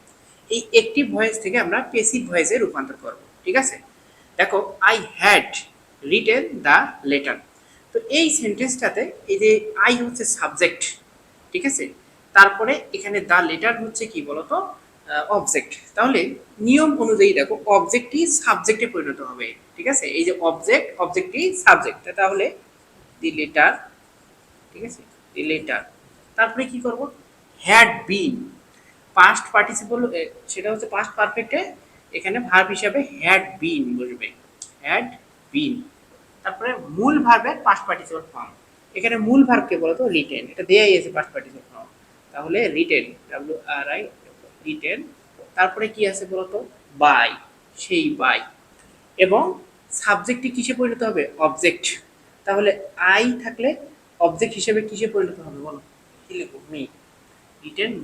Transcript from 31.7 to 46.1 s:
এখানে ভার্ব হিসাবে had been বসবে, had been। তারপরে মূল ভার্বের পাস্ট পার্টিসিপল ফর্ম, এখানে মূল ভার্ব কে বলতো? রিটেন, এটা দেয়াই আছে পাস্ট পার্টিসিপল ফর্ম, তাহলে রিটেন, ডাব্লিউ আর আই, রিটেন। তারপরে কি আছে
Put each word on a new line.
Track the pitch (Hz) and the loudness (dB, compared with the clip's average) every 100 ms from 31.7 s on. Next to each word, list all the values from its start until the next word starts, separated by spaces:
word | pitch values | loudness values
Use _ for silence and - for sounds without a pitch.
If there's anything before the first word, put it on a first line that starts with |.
| - _ _ _ | -12 _ _ _
এখানে | 170 190 226 | -8 -4 -4
ভার্ব | 240 185 190 | 4 4 4
হিসাবে | 196 208 277 | 2 -2 -2
had | - 139 165 190 - - | -4 -2 2 2 2 -6
been | 165 151 123 120 | -4 -2 -2 -4
বসবে, | 123 117 104 - _ - - _ | -6 -10 -12 -14 _ -20 -20 _
had | 143 196 247 - _ _ _ | -4 -2 -4 -12 _ _ _
been। | 139 143 - - _ _ - _ _ | -4 -2 -4 -10 _ _ -20 _ _
তারপরে | 190 - 233 233 147 | -10 -6 -6 -6 -8
মূল | 160 247 294 | -2 2 4
ভার্বের | 240 233 233 - | 6 4 4 -2
পাস্ট | - 190 - | 2 2 0
পার্টিসিপল | 170 - 160 - | -6 -8 -14 -14
ফর্ম, | 127 113 - _ _ _ 196 | -16 -16 -20 _ _ _ -6
এখানে | 226 233 | -2 0
মূল | 214 269 262 | 4 6 6
ভার্ব | 233 - | 4 2
কে | 170 | -2
বলতো? | 165 165 226 | -2 0 0
রিটেন, | 165 139 131 104 | 0 -2 -8 -12
এটা | - | -8
দেয়াই | 180 196 214 180 | 4 6 6 4
আছে | 160 | 0
পাস্ট | 156 - | -6 -8
পার্টিসিপল | 139 131 131 - 113 | -10 -16 -20 -20 -20
ফর্ম, | - _ _ _ _ | -20 _ _ _ _
তাহলে | 143 156 190 214 | -12 -4 -2 0
রিটেন, | 151 170 143 117 - - | 0 0 0 -2 -10 -16
ডাব্লিউ | 139 147 156 - | -12 -10 -10 -8
আর | 143 143 | -8 -6
আই, | 165 214 - - _ - _ 156 | -8 -10 -16 -20 _ -20 _ -10
রিটেন। | 151 151 226 320 - _ - - - | -8 -6 -8 -10 -20 _ -20 -8 -2
তারপরে | 190 208 214 | 0 0 -6
কি | 214 | -2
আছে | 196 | -2